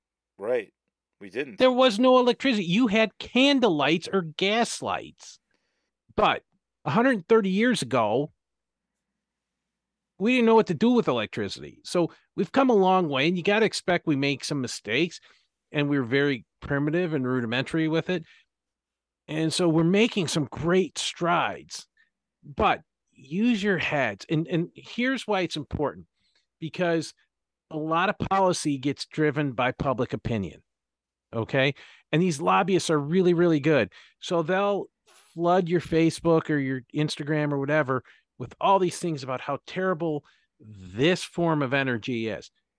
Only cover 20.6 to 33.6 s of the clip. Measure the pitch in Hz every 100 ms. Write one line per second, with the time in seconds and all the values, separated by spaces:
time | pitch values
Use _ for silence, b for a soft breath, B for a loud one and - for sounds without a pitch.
20.6 | 160 185 160 - - - 170 170 117 92
21.6 | 73 - - _ _ _ _ _ 147 139
22.6 | 202 131 - _ _ _ 135 170 240 220
23.6 | 208 175 - 151 120 98 - 156 165 156
24.6 | 170 - 135 - 247 262 - 202 185 156
25.6 | 139 - 139 85 82 _ _ _ _ _
26.6 | 160 - 175 165 147 - _ _ _ _
27.6 | - 156 156 165 190 - - 196 185 170
28.6 | 156 139 143 135 - - 151 139 143 117
29.6 | 127 - 143 117 123 127 - 113 87 -
30.6 | _ _ _ _ _ _ _ 113 127 139
31.6 | 139 - B B B 156 185 143 180 190
32.6 | 190 180 - 156 143 180 180 170 175 156